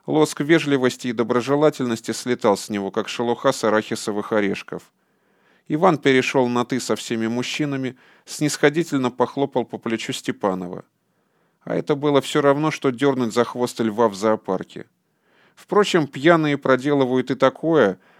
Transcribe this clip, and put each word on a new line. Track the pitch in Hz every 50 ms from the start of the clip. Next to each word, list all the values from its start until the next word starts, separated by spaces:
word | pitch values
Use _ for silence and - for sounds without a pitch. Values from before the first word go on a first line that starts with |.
| _
лоск | - 143 156 151 151 - -
вежливости | 143 143 165 160 143 143 139 131 127 123 120 - -
и | 123 117
доброжелательности | 113 117 110 120 123 113 131 143 143 156 151 151 - 131 120 113 113 - -
слетал | 113 - - 123 123 120 - 110 98
с | - - -
него, | 107 101 98 98
как | - 113 98
шелуха | - - - 120 120 117 - - 139 127
с | - -
арахисовых | 110 104 107 107 - 117 - - 113 101 104 101 - 113
орешков. | 107 101 98 95 - - - - 85 - _ _ _ _ _ _ _ _ _ _ _ _ _ _ _ _ -
Иван | 151 151 180 185 160 -
перешел | - 139 131 131 123 - - 139 123 120
на | 120 120 120
«ты» | - 135 120
со | - - 110
всеми | - - - 120 113 113
мужчинами, | 113 120 123 123 - - - 151 143 139 135 131 123 123 _ _ _ _ _ _
снисходительно | - - - 151 147 - - - 147 147 170 180 - 151 139 127 123
похлопал | 123 - 123 - - 139 139 135 - 131 117
по | - -
плечу | 110 - 120 113 110 - -
Степанова. | 127 - - - 123 - - 98 92 92 90 87 90 87 - _ _ _ _ _ _ _ _ _ _ _ _ _ _ _
А | - - 170
это | 170 160 - 151
было | 139 143 147 143 135
все | 131 - - 151
равно, | 143 143 139 143 156 156
что | - - - 135
дернуть | 123 113 143 143 131 127 123 113 98
за | 120 117
хвост | - - 123 123 120 - -
льва | 117 110 104 113 117 110
в | 98
зоопарке. | 92 107 110 110 107 - - 95 90 - - - - - _ _ _ _ _ _ _ _ _ _ _ _ _ _
Впрочем, | - - - 185 208 202 - - 175 147
пьяные | 135 - 135 135 170 170 160 156 147 143
проделывают | 139 - 131 131 123 127 147 147 139 131 123 127 127 123 131
и | 131
такое, | 123 135 131 - - - 160 165 147 113 98 92 - _ _ _ _